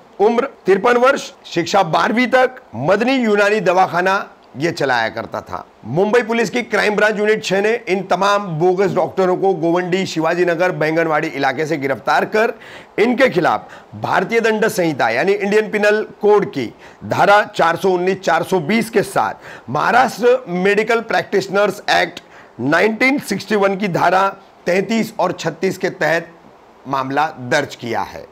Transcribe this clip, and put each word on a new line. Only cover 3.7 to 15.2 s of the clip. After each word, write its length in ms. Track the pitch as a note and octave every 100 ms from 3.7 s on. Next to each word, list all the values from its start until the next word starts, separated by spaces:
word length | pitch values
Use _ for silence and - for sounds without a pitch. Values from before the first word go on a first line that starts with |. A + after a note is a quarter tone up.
| F3+ F#3 E3+ F#3 G3 - - - A#2+
ये 140 | E3
चलाया 380 | - C#3 B2 A2
करता 320 | F#2 G#2 A2
था। 240 | - F#2 - _ G#2+
मुंबई 360 | D3+ G#3 A#3+
पुलिस 280 | G#3+ A#3 G3+
की 120 | A#3+
क्राइम 340 | A3+ G3+ F#3+ G3+
ब्रांच 240 | G3 F#3
यूनिट 240 | G#3 G#3+
छह 180 | - F#3+
ने 200 | G#3 A#3 -
इन 160 | F#3+
तमाम 440 | F#3 F3+ G3 G3+ G3+
बोगस 440 | D#3 F3+ F#3 G3
डॉक्टरों 460 | F3+ D#3+ F#3+ F#3 F3
को 160 | F#3+
गोवंडी, 520 | F3+ E3 F3 F3+ F#3 G3
शिवाजीनगर, 680 | D#3+ D#3+ F3 F3 E3 F#3
बैंगनवाड़ी 560 | D3+ D#3 D#3+ D#3+ D3+ D#3+
इलाके 380 | C3+ C#3 B2+ D3+
से 120 | D#3
गिरफ्तार 480 | C3+ A#2+ - D#3 G3
कर 280 | G#3+ A#3 A#3 - - - -
इनके 300 | A3+ B3 B3+
खिलाफ 400 | F3+ D3 G#2+ - - - G#2+
भारतीय 440 | A2 D#3 F#3+ A#3
दंड 280 | A3 A3 G#3+
संहिता 420 | G3+ E3 C#3 A#2+
यानी 220 | A#2